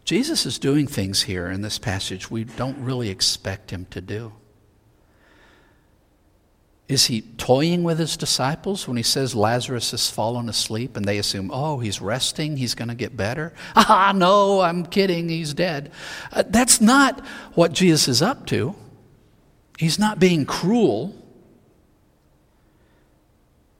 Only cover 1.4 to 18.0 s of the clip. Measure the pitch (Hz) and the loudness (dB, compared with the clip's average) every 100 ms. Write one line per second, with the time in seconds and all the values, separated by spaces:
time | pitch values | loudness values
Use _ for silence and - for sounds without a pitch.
1.4 | 87 95 104 - 113 95 - 95 - 113 | -4 -6 -6 -6 -4 -4 -6 -8 -8 -8
2.4 | 113 - 127 139 123 127 113 95 - - | -8 -6 -6 -6 -6 -4 -4 -2 -2 -2
3.4 | 95 95 - 92 92 - 92 104 113 107 | -6 -8 -10 -12 -10 -12 -10 -10 -10 -18
4.4 | _ _ _ _ _ _ _ _ _ _ | _ _ _ _ _ _ _ _ _ _
5.4 | _ _ _ _ _ _ _ _ _ _ | _ _ _ _ _ _ _ _ _ _
6.4 | _ _ _ _ - 135 - 110 - - | _ _ _ _ -4 0 0 -2 -6 -6
7.4 | - 131 165 175 170 160 160 - 147 - | 2 4 4 2 0 0 -2 -4 -2 0
8.4 | 131 160 196 196 - 120 117 143 131 113 | -2 -2 -6 -6 -4 -2 0 0 0 2
9.4 | 107 123 117 123 - 117 - - 110 123 | 2 2 -2 -4 -4 -2 -4 -2 -2 -2
10.4 | 117 - - 110 131 110 101 104 - 98 | -4 -4 -4 -4 -6 -4 -2 0 -2 -4
11.4 | 95 131 156 135 110 92 95 123 - - | -6 -4 -4 -4 -4 -4 -4 -2 -2 -4
12.4 | 151 139 120 - 117 117 113 120 98 151 | -4 -4 -4 -4 -8 -6 -6 -4 -4 -4
13.4 | 165 - - - 208 202 196 196 175 202 | -8 -12 0 2 6 6 4 4 4 6
14.4 | 202 196 170 175 160 208 190 170 170 165 | 4 4 2 0 -2 0 2 0 -2 -4
15.4 | 151 143 180 147 147 - - - - - | -4 -4 -2 -4 -8 -14 -14 -14 -4 -2
16.4 | - 233 247 - 220 269 269 - - - | 2 4 4 6 6 8 6 2 -10 -16
17.4 | - - 170 - 185 147 | -2 4 4 6 4 6